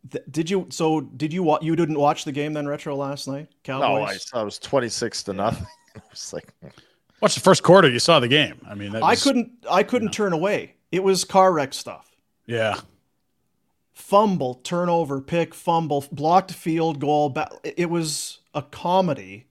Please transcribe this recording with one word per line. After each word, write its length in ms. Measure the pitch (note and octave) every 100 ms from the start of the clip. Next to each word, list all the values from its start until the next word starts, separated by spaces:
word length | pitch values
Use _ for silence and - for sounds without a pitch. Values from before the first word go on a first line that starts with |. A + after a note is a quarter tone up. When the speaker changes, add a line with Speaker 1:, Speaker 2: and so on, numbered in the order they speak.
| -
Speaker 1:
th-, 120 | - -
did 180 | D3+ D#3+
you, 160 | F#3+ -
so 320 | - D#3+ D#3
did 300 | - B2+ D#3
you 120 | F3
wa-, 160 | E3+ D3
you 140 | D#3+ E3
didn't 240 | E3 D3+
watch 240 | C#3+ D3+ D#3
the 60 |
game 220 | C#3 D3
then, 140 | D3+ C#3+
Retro, 280 | D3 D#3 C#3
last 320 | C#3 C#3 C3+
night? 220 | C#3 D#3+ _ -
Speaker 2:
No, 120 | C3+
Speaker 1:
Cowboys? 280 | C3 A2 G2+
Speaker 2:
I 80 | G2
saw 240 | - B2
it 40 | G#2
was 120 | -
twenty-six 640 | - C#3 A#2+ - A#2 -
to 80 | -
Speaker 1:
Yeah. 60 | F#2+
Speaker 2:
nothing. 300 | G#2 A2+ F2 _
<laughs> 140 | _ G2
I 60 | _
was 240 | - -
like, 180 | - - _
hmm. 80 | D2+ - _ _ _ _
Speaker 3:
Watch 160 | G#3+ -
the 60 |
first 200 | F#3+ F#3
quarter. 260 | - F#3+ D#3
You 120 | A#2+
saw 200 | - D#3+
the 80 | A#2+
game. 320 | D3 C3+ - -
I 60 |
mean, 200 | G2+ G2+
that 100 | G#2+
Speaker 1:
I 80 | E3
Speaker 3:
was 100 | A#3+
Speaker 1:
couldn't, 280 | C#4 B3 - _ A2+
I 140 | F3+
couldn't 240 | G#3 B3 G#3
Speaker 3:
Yeah. 60 |
Speaker 1:
turn 200 | - G#3
away. 400 | D#3+ F#3+ E3+ E2 _ _
It 120 | F3
was 200 | F#3+ F#3
car 280 | - F#3+ F#3
wreck 180 | F3 C3
stuff. 360 | - - E2+ _ _ _ _ -
Speaker 3:
Yeah. 320 | A#2 A2 F2+ - _ _ _ _ _ _ _ _ _ _
Speaker 1:
Fumble, 640 | - - G3 G#3+ F#3 C3 B2
turnover, 680 | - F3 F3 E3+ C#3+ C#3
pick, 320 | C3+ E3+ E3
fumble, 520 | - - E3 D#3+ C#3+ C#3
blocked 400 | C#3 D3+ F#3 F#3
field 480 | E3 F3 E3 D#3+ C#3+
goal. 300 | C#3 D3+ D3
Ba-, 200 | C#3 - -
it 260 | D#3+ - F3
was 500 | E3+ D#3+ C#3+ - - _
a 80 | D3
comedy 840 | C3+ - F3 F#3 F#3 A#2+ F#2+ G2+ _